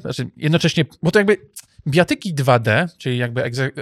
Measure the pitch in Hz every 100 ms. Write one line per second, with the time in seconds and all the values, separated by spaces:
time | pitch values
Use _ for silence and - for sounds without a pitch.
0 | - - - - 151 165 165 175 131 -
1 | - 208 202 202 - - - _ 151 160
2 | 165 - 196 143 135 120 113 113 175 -
3 | 131 123 120 120 120 123 135 143